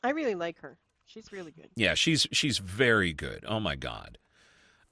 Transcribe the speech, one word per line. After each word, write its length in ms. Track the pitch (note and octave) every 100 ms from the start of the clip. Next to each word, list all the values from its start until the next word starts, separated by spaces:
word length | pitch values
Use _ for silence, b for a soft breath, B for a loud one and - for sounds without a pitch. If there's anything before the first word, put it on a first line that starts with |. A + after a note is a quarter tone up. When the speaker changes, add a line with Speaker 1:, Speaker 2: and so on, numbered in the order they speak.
Speaker 1:
I 60 | B3
really 240 | D4+ C#4
like 260 | F#3 E3+ E3
her. 180 | D3 D3+ _ _ _
She's 260 | A3 A3
really 200 | G3 E3
good. 180 | - -
Speaker 2:
Yeah, 200 | - F#2+
she's, 320 | - E3 D3+ -
she's 260 | - D3+ A2
very 540 | F#2+ G2+ B2+ A2 F2+
good. 320 | D2+ C#2+ G#1+ -
Oh 120 | A2
my 160 | G2 C#2
God. 420 | B1+ A1 G1+ - b b b b b b b